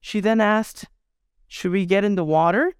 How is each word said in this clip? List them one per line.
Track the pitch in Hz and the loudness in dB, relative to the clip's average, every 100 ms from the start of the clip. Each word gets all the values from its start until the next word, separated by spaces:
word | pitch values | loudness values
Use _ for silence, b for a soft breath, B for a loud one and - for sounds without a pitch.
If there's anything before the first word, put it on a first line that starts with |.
she | - 214 | -6 -2
then | 202 226 | 0 2
asked, | 208 214 220 - - _ _ _ _ _ _ | 2 0 -2 -12 -20 _ _ _ _ _ _
"Should | - 185 | -8 -2
we | 185 180 | -2 2
get | 190 | 2
in | 208 196 | 2 0
the | 156 | 0
water?" | 156 165 196 339 | 2 2 2 -2